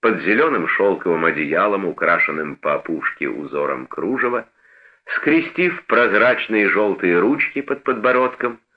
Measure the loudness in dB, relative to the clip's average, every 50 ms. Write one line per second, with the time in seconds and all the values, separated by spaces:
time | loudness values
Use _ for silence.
0 | 0 0 0 0 0 2 2 4 4 2 2 0 0 0 0 2 2 2 2 0
1 | 0 0 0 2 0 0 0 -2 -2 -2 0 0 2 2 0 -2 -2 -4 -4 -2
2 | 0 2 2 2 0 0 -2 -4 -6 -8 -8 -6 -4 -2 -2 -2 -4 -6 -6 -4
3 | -4 -6 -6 -6 -6 -6 -6 -6 -8 -6 -4 -4 -2 -2 -4 -6 -8 -10 -8 -6
4 | -4 -2 -2 0 0 -2 -2 -4 -6 _ _ _ _ _ -20 -20 -20 -20 _ _
5 | _ -8 -6 -2 2 2 2 2 2 0 -2 0 0 0 -2 -4 -4 0 2 2
6 | 4 4 4 4 4 4 2 2 0 0 2 2 2 2 2 2 2 0 0 0
7 | 2 2 4 4 4 2 2 0 -2 -4 -4 -6 -4 -6 -6 -4 -4 -4 -2 0
8 | 0 2 2 2 2 0 -2 -4 -6 -6 -6 -8 _ _ _